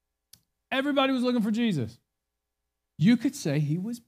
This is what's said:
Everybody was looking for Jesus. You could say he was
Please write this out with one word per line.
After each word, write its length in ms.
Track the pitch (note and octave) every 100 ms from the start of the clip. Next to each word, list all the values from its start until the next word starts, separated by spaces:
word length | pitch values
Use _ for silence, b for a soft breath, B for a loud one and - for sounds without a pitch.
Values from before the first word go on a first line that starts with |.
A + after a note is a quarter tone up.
| _ _ _ - _ _ -
Everybody 400 | C4 C#4+ C#4 C4+
was 100 | C4
looking 200 | B3 B3
for 80 | G#3+
Jesus. 480 | G#3+ A#3 D#3 G#2+ - _ _ _ _ _ _ _ _ _ -
You 200 | F3 A#3+
could 180 | C#4+
say 240 | - E3+ C#3+
he 180 | C#3+ E3+
was 240 | G3+ A#3+